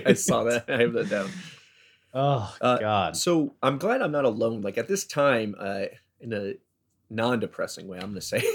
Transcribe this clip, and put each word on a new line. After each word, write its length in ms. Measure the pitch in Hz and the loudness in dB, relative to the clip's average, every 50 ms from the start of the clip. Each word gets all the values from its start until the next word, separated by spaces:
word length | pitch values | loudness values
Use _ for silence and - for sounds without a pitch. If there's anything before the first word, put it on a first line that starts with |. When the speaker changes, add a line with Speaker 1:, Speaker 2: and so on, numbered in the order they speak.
| - | 6
Speaker 1:
I 60 | - - | 6 4
saw 300 | - - 196 127 113 113 | 4 4 2 2 2 2
that. 200 | 117 120 117 - | 2 2 0 0
I 100 | - 139 117 | 0 2 2
have 120 | 120 120 117 | 2 2 2
that 160 | 110 107 98 | 0 -2 0
down. 180 | 107 101 95 95 - 180 175 - - - - _ _ _ _ _ _ _ _ _ - | -2 -2 -2 -4 -8 -12 -14 -16 -18 -20 -20 _ _ _ _ _ _ _ _ _ -2
Speaker 2:
Oh, 400 | 131 139 143 139 123 104 90 - - | 0 2 2 2 2 0 -4 -4 0
Speaker 1:
Uh, 180 | - 123 123 120 | 2 2 4 4
Speaker 2:
God. 360 | 107 107 107 98 90 80 82 | 2 2 2 2 2 0 -2
Speaker 1:
so 380 | - - 175 175 160 143 - - _ | -2 0 2 2 2 2 0 -2 _
I'm 160 | - 139 143 | 0 0 2
glad 240 | 135 175 214 247 269 | 2 0 0 0 0
I'm 100 | 226 156 | 0 0
not 140 | 147 143 139 | 0 2 2
alone. 360 | 120 107 113 117 113 117 107 | 2 2 2 0 0 0 -2
Like, 180 | 101 98 - 117 | -4 -4 -4 -4
at 80 | - | -2
this 180 | - 196 190 - | -2 -2 -4 -4
time, 480 | - - 147 143 139 127 113 110 104 98 - | -4 0 2 2 4 4 2 0 -2 -6 -6
uh, 240 | 101 98 101 98 - - - - _ _ _ _ | -6 -6 -4 -4 -6 -6 -8 -12 _ _ _ _
in 140 | - 117 110 | -10 -6 -6
a 200 | 101 101 101 98 - _ _ _ _ _ _ _ _ _ - | -4 -4 -6 -8 -10 _ _ _ _ _ _ _ _ _ -8
non-depressing 760 | 110 113 113 123 123 113 104 - - - 87 - - - 90 | -4 -2 0 0 0 0 -2 -4 -6 -6 -8 -8 -8 -10 -14
way, 120 | 95 90 90 | -12 -12 -10
I'm 100 | 95 202 | -10 -10
gonna 120 | 202 - | -10 -10
say, 220 | - - - - - 466 | -6 -4 -2 0 0 2